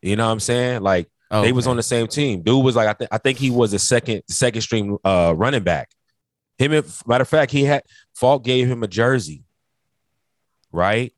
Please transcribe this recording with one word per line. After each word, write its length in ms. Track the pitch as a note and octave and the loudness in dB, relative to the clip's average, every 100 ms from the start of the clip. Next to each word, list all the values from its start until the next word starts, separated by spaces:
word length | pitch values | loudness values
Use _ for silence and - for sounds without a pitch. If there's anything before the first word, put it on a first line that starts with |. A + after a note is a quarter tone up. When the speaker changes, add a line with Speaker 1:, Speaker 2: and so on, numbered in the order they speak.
Speaker 1:
You 140 | F#2 G#2 | -2 0
know 100 | A2+ | 0
what 60 | |
I'm 80 | A2+ | -2
saying? 420 | - A#2+ B2 B2 | -2 -2 -2 -2
Like, 260 | F#2+ F#2 E2 _ _ | 0 0 -2 _ _
Speaker 2:
Oh, 100 | G#2+ | 0
Speaker 1:
they 100 | G#2+ | 2
was 140 | B2+ B2 | 0 0
Speaker 2:
okay. 60 | |
Speaker 1:
on 60 | A#2+ | -2
the 60 | |
same 240 | A2+ A#2+ A2+ | -2 -2 -2
team. 340 | - C#3+ F#2+ | -2 -2 -2
Dude 220 | E2+ C3 | 2 2
was, 120 | C3 A#2 | 4 2
like, 120 | G#2+ | 0
I 60 | |
thi-, 140 | G#2+ A#2+ | -2 -6
I 60 | A2+ | -2
think 180 | C3+ B2+ | -2 0
he 100 | C3+ | 0
was 220 | A#2+ A2+ | 2 2
a 60 | G2 | 0
second, 420 | - A#2+ - G#2 - | 0 0 0 -8 -6
second 340 | - B2 A2+ | -2 -2 -2
string, 360 | - A2+ G2+ G2+ | -4 -4 -2 -4
uh, 300 | F#2+ F#2 E2+ E2 | 0 2 2 2
running 280 | A2+ C#3 | 0 0
back. 260 | F2 D#2 - _ _ _ _ _ _ _ | -2 -2 -6 _ _ _ _ _ _ _
Him 140 | C#3 | 0
and, 140 | D3+ D3+ - - | 0 -2 -12 -2
matter 180 | A#2+ | 0
of 40 | B2+ | 2
fact, 240 | D#3 C#3 | 2 2
he 120 | C#3+ | 0
had, 200 | C#3 C#3+ _ - _ - | 2 0 _ -20 _ 0
Faulk 280 | B2 C#3 | 2 2
gave 240 | A#2 B2+ B2 | 0 0 0
him 140 | A#2+ | -2
a 40 | A2 | -4
jersey, 560 | F#2 A#2 C3 D#2+ C#2+ _ _ _ _ _ _ _ _ _ _ _ _ _ | 0 0 0 -4 -14 _ _ _ _ _ _ _ _ _ _ _ _ _
right? 420 | E2 F2+ A2 B2 | -2 0 0 -4